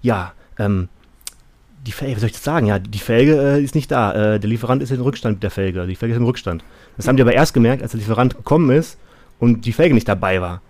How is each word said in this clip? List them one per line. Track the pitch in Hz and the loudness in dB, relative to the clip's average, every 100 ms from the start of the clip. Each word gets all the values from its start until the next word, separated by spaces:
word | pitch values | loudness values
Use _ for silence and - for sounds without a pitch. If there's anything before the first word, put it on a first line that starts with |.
„Ja, | 120 107 90 - _ - | 0 -2 -4 -14 _ -4
ähm, | 104 98 90 _ _ _ - _ _ _ _ - 131 | -2 0 -4 _ _ _ -20 _ _ _ _ -18 -16
die | |
Felge, | - 139 113 | -10 -8 -4
wie | |
soll | 110 | -4
ich | |
das | - | -4
sagen? | - 160 113 | -4 0 0
Ja, | 101 | 0
die | 98 107 | -4 -10
Felge, | - 117 139 151 | 0 4 4 4
äh, | 139 143 | 4 2
ist | 139 | 0
nicht | 156 131 | -2 -2
da. | 135 107 - 107 | 0 0 0 0
Äh, | 107 | 0
der | 101 | -2
Lieferant | 117 113 131 | -4 -2 -2
ist | 139 | -2
im | 131 | -2
Rückstand | 123 113 120 104 | -2 -4 -4 -4
mit | |
der | 101 | -4
Felge. | - 98 92 90 | -4 -4 -4 -6
Die | |
Felge | 92 117 | -6 -4
ist | 117 | 0
im | |
Rückstand.“ | 120 127 - 82 - - - - | 0 -2 -4 -8 -10 -20 -20 -8
Das | - | 0
haben | 131 | 4
die | |
aber | 120 | 4
erst | 123 151 | 4 2
gemerkt, | - 117 139 | 4 2 2
als | 113 | -4
der | 117 | -8
Lieferant | 104 113 123 - | -4 0 0 -2
gekommen | - 156 156 | 0 2 4
ist | 135 165 - - - _ _ | 2 0 -10 -20 -20 _ _
und | 120 110 120 | 2 2 0
die | |
Felge | 113 165 | 2 4
nicht | 123 - | 4 2
dabei | 98 95 92 | -2 0 -2
war. | 90 87 _ | -4 -8 _